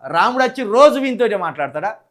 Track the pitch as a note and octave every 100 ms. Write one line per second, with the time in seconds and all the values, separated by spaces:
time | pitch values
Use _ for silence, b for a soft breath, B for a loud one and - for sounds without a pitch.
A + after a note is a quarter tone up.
0 | C3+ D#3+ G#3 B3+ B3+ C4 G#3+ A3+ D4 C4
1 | C4 A#3 A#3 G#3 E3+ D3 C#3 D3 F#3+ A3
2 | _